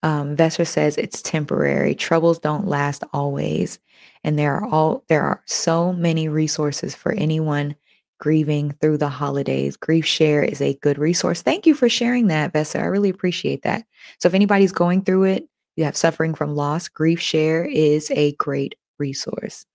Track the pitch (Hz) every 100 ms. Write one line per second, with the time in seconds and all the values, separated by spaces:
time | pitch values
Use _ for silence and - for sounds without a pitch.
0 | 160 151 143 147 160 - 170 - 151 147
1 | - - - 160 147 - 147 139 143 147
2 | - 165 165 165 156 151 - 143 143 143
3 | - 147 143 139 151 156 180 - _ _
4 | - _ - 151 147 143 214 202 156 269
5 | _ 156 147 - - - - 165 175 180
6 | 170 160 156 151 156 - 151 139 - -
7 | - 208 156 156 156 147 143 147 _ _
8 | _ _ 151 156 151 147 147 143 156 151
9 | 147 135 143 139 135 135 139 139 - 160
10 | 156 - 156 147 139 139 139 139 147 139
11 | 151 175 175 175 - 320 339 285 240 -
12 | 240 247 226 156 147 156 151 - 165 190
13 | 202 190 180 170 - 139 - - - _
14 | - - 180 185 202 202 196 185 175 180
15 | 190 185 190 190 - _ _ - 151 -
16 | 165 156 160 160 147 147 143 156 - -
17 | 160 170 - 160 156 160 170 277 156 151
18 | 151 147 147 147 - 139 139 - _ _
19 | 143 135 - - - - -